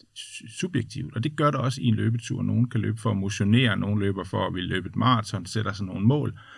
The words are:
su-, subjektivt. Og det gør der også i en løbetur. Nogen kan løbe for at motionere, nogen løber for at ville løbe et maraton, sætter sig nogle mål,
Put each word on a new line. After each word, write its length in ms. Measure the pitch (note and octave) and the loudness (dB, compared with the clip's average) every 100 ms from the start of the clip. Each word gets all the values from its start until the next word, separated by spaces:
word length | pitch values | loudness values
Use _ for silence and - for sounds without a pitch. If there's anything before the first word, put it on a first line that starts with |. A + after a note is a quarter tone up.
| _ - | _ -18
su-, 440 | - - A2 - | -16 -16 -14 -8
subjektivt. 560 | F3+ C3+ G#2+ - C#3+ - | -4 -2 -4 -6 -8 -4
Og 80 | |
det 120 | D#3 - | -4 0
gør 160 | D3 | 0
der 60 | C#3 | 2
også 240 | B2 - | -2 0
i 40 | B2 | 2
en 100 | G#2 | 2
løbetur. 480 | G#2+ A#2 - - | 2 0 -4 -4
Nogen 260 | G2 G#2+ A#2+ | 0 2 2
kan 120 | A2+ | 0
løbe 160 | G2+ A2 | -2 -2
for 140 | A2 | 0
at 60 | G2 | 0
motionere, 600 | G2 - G2+ A#2 B2 G2 | -2 0 4 4 4 2
nogen 220 | G2 G#2 | 0 0
løber 240 | G2 F#2+ | 0 -2
for 240 | F2+ G2+ F#2 | -2 -2 -2
at 60 | |
ville 160 | F2+ F#2 | -2 -2
løbe 200 | F#2+ F2+ | -2 -2
et 60 | G2+ | 2
maraton, 500 | A#2 A#2 G#2+ G2 F2+ | 4 4 2 -6 -4
sætter 280 | A2 G2+ | -4 -2
sig 120 | G2 F#2+ | -4 -6
nogle 220 | F#2 G#2 | 2 4
mål, 320 | D3 A#2+ - - | 4 2 -6 -14